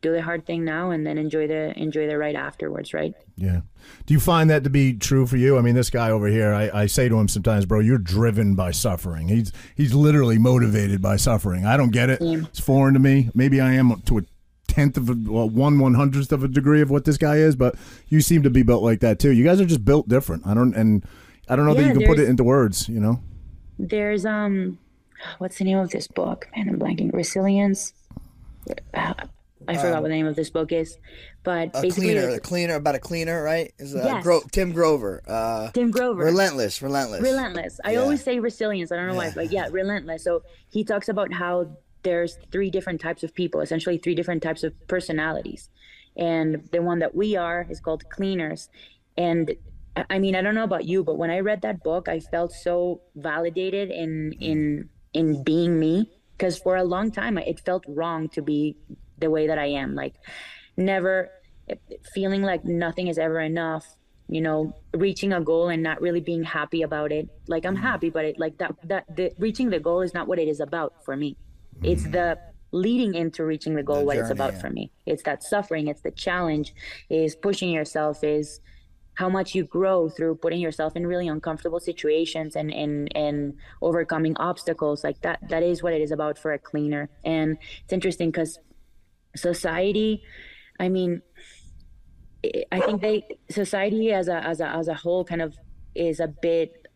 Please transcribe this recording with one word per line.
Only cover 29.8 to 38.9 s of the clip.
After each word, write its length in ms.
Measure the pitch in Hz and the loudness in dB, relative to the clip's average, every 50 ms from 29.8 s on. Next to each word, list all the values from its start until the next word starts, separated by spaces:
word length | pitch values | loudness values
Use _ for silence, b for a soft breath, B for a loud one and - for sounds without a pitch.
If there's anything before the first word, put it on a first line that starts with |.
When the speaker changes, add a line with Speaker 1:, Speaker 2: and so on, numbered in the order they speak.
| 175 175 170 | 0 0 0
Speaker 3:
Um, 60 | 156 156 | 0 0
Speaker 1:
what 60 | 156 | -2
the 40 | 160 | 0
name 120 | 156 160 | 0 0
of 100 | 156 151 | 0 0
this 140 | 151 160 151 | -2 -4 -4
book 200 | - 160 160 151 | -2 -4 -2 0
is, 280 | 170 165 160 160 - - B B B B B B B B - | -2 -2 -2 -4 -8 -20 B B B B B B B B -6
but 260 | 180 180 170 165 165 - | -4 -2 -2 -4 -4 -4
Speaker 3:
a 60 | - - | -4 -4
Speaker 1:
basically 300 | 185 175 185 185 180 170 | -2 -2 0 2 2 2
Speaker 3:
cleaner, 160 | 151 135 127 | 2 2 0
Speaker 1:
it's 80 | 123 | -2
Speaker 3:
a 40 | 110 | -4
cleaner, 340 | - - 175 175 175 170 165 | -6 -4 -4 -2 -2 -2 -2
about 200 | 147 147 151 143 | 0 0 0 -2
a 40 | 131 | -2
cleaner, 440 | - - 175 165 165 160 165 170 151 | -4 -6 -6 -4 -4 -4 -4 -4 -2
right? 300 | 151 160 165 165 - _ _ | -2 -2 -2 -2 -6 _ _
Is, 160 | 135 139 139 | -16 -8 -6
uh, 60 | - - | -2 -2
Speaker 1:
Yes. 180 | 262 262 208 170 | -2 -2 0 2
Speaker 3:
Gro-, 200 | 170 175 160 - - - | 2 2 2 2 0 -2
Tim 200 | - 190 180 170 | -2 0 0 2
Grover. 500 | 160 170 160 156 139 113 98 92 73 - | 2 4 4 4 2 0 -4 -8 -8 -8
Uh, 440 | - 104 113 113 113 113 110 110 113 - | -6 -4 -4 -2 -2 -4 -4 -6 -4 -2
Speaker 1:
Tim 180 | 247 240 233 | 0 0 2
Grover. 340 | 202 247 247 247 233 180 170 | 2 0 0 -2 -2 0 2
Speaker 3:
Relentless, 580 | 160 170 190 196 190 151 135 117 101 - - 135 | 2 4 4 2 2 0 -2 -4 -4 -4 -6 -6
Relentless. 400 | 135 139 139 135 120 104 92 226 | -4 -2 -2 -2 -2 -4 -2 0
Speaker 1:
Relentless. 580 | 262 262 269 262 220 180 175 - 180 - - - | 0 0 0 -2 -4 -8 -8 -10 -10 -12 -10 -4
I 80 | 196 220 | -2 0
Speaker 3:
Yeah. 80 | 240 | 0
Speaker 1:
always 220 | 254 277 294 277 - | 0 0 0 -2 -2
say 160 | 262 247 247 | -2 -4 -2
Resilience. 540 | 226 240 220 - 226 214 208 190 170 160 | -2 -4 -4 -4 -4 -4 -4 -4 -4 -6